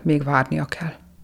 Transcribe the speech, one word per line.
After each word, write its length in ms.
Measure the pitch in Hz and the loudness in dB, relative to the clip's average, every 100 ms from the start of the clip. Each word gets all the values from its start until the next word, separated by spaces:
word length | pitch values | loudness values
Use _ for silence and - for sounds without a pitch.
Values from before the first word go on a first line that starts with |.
még 200 | 160 147 | 0 0
várnia 420 | 143 139 135 156 | 2 0 2 -2
kell. 280 | 143 - 165 - - - | -4 -6 -8 -10 -18 -20